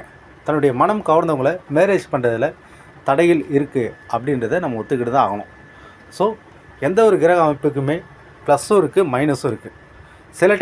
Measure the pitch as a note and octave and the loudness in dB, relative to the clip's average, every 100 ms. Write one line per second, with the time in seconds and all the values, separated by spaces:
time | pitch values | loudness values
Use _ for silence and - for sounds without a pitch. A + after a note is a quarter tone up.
0 | - - - - - D3+ C#3+ B2 E3 G#3+ | -8 -18 -20 -12 -4 0 0 2 0 0
1 | - - E3+ D3+ C3+ F3+ - C#3+ G3 F#3+ | 0 2 2 0 -2 -2 -2 0 2 0
2 | - C#3 B2 A2+ C#3 - - - - - | -2 -4 -2 0 -2 -6 -20 -20 -20 -8
3 | - C#3 F3 E3 - C#3 C#3+ C#3 A2 - | -2 2 2 2 0 -2 -2 -4 -6 -8
4 | - A#2 B2+ C3+ A2+ D#3+ E3+ A2+ G#2+ C3 | -8 -6 -4 -4 -2 -4 -4 -6 -4 -4
5 | A#2+ C3 A2 G#2 - - - - - - | -2 0 0 -2 -10 -18 -20 -20 -20 -20
6 | - - G3+ A3 - - - - C3+ F#3+ | -16 -4 -4 -4 -14 -20 -20 -8 -2 2
7 | A3+ F#3 D#3+ F3 D#3 C#3+ D3+ C3+ C3+ E3 | 2 4 4 4 2 0 -2 -2 -2 -4
8 | F#3 - - - - C#3+ - G#3 D#3 - | -8 -20 -20 -8 0 0 2 2 2 0
9 | F#3 B2 D3 C3+ C3+ G#2+ - - - - | 0 0 0 -2 -4 -6 -10 -20 -20 -20
10 | - - - - F3+ G#3 | -20 -20 -20 0 2 2